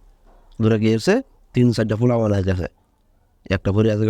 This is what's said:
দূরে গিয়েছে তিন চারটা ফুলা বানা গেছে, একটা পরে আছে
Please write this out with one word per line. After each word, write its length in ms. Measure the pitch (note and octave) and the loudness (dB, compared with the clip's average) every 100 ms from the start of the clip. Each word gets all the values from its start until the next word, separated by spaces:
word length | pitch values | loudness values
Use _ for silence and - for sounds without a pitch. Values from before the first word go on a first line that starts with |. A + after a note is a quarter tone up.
| _ _ _ _ _ - | _ _ _ _ _ -2
দূরে 160 | A2 A2 | 0 2
গিয়েছে 340 | A2 A2+ C#3 A3 - _ _ | 2 0 0 -2 -2 _ _
তিন 140 | B2+ B2 A2+ | 0 2 2
চারটা 200 | A2 G#2+ | -2 -2
ফুলা 200 | B2 A#2+ | 0 0
বানা 220 | A2 G2+ | 0 0
গেছে, 260 | F#2+ F#2 E2 - _ _ _ _ _ _ - F#2+ | -2 -4 -6 -12 _ _ _ _ _ _ -8 -6
একটা 140 | - | -2
পরে 180 | G2 A2 | 0 0
আছে 120 | G#2+ | 0